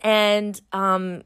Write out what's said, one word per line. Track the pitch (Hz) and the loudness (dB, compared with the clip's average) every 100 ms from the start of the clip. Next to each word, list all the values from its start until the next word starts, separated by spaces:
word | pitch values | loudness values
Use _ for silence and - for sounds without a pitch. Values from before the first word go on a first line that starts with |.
and, | 214 214 208 208 208 196 - | 0 2 2 2 -2 -10 -10
um, | 190 190 190 185 175 | -2 0 0 -2 -10